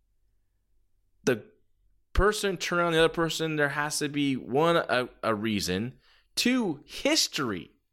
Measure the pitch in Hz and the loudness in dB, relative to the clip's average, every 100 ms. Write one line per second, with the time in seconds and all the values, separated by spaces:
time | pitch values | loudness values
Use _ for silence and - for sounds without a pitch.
0 | _ _ _ _ _ _ _ _ _ _ | _ _ _ _ _ _ _ _ _ _
1 | _ _ 143 117 - _ _ _ _ _ | _ _ -2 -2 -4 _ _ _ _ _
2 | _ - 196 208 202 180 - 175 175 160 | _ 2 2 2 -2 -4 -2 0 2 4
3 | 165 165 165 151 160 156 143 147 147 - | 2 2 -2 -2 -4 0 0 0 -4 -4
4 | 147 147 143 127 - 127 165 170 - 123 | -4 -2 0 -2 -2 2 4 2 2 0
5 | 123 - 110 107 110 104 85 92 120 - | -2 -4 -2 0 0 0 0 -2 -2 -8
6 | _ _ _ - 240 254 208 - - - | _ _ _ -2 0 2 0 -4 -10 -4
7 | 269 311 - - 127 92 - _ _ | 0 2 0 -2 -4 -6 -10 _ _